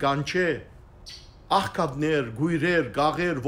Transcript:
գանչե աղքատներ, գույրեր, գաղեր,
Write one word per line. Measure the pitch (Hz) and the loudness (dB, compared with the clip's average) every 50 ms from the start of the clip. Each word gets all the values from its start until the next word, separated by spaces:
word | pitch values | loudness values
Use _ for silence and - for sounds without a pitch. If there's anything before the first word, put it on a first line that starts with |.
| 143 | 0
գանչե | 139 139 143 143 - - 180 185 170 139 110 - - - - - - - - - - - - - - - - - - 165 | 0 0 0 -2 -2 0 0 0 0 -2 -4 -6 -14 -20 -20 -20 -20 -20 -20 -20 -18 -18 -18 -20 -20 -20 -12 -4 2 2
աղքատներ, | 196 190 - - - 170 147 135 143 151 156 160 147 131 113 110 113 151 | 2 2 0 -2 -2 -2 -2 0 0 0 2 2 2 0 -2 -2 -2 -2
գույրեր, | 170 170 160 139 175 175 165 147 117 101 139 | 0 0 0 2 2 2 2 2 0 0 2
գաղեր, | 147 156 151 165 175 175 165 131 117 | 2 2 2 0 0 -2 -2 -2 0